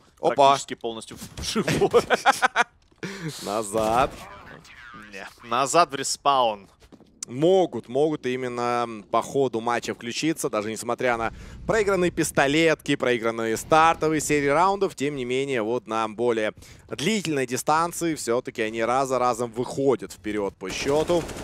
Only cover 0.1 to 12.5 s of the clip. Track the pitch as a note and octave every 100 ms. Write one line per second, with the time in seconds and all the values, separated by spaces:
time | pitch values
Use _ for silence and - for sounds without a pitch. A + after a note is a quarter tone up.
0.1 | _ - A#2 C#3 C#3 - B2+ A#2 A2+ -
1.1 | C3 - - - A3+ F3 - G#3 A#3 -
2.1 | B3 - - C#4 G#3+ A#3+ _ _ _ F3+
3.1 | G3 E3 C3+ F#2+ G#2 G#2+ G#2+ A2 A#2 C#3+
4.1 | - - - - - - - - A#2 G#2
5.1 | G2 G2+ - A#2+ A#2 C3+ D#3+ E3+ C3+ B2+
6.1 | - C#3+ C#3 A#2+ G#2 F#2+ _ - - -
7.1 | _ - A#2+ D#3+ F#3+ E3+ A#2 G#2+ B2+ D#3
8.1 | D3+ B2+ B2+ B2+ B2 A#2+ A#2+ A#2+ A2 G2+
9.1 | A#2 - C#3 C3 A2+ A#2 A#2+ - A#2+ A#2+
10.1 | A2+ D3+ D#3 D3 A2 G#2 G#2+ A2 A#2 C3
11.1 | A#2 A2+ - - - - A3 G3 F#3+ F3+
12.1 | - D3+ - C#3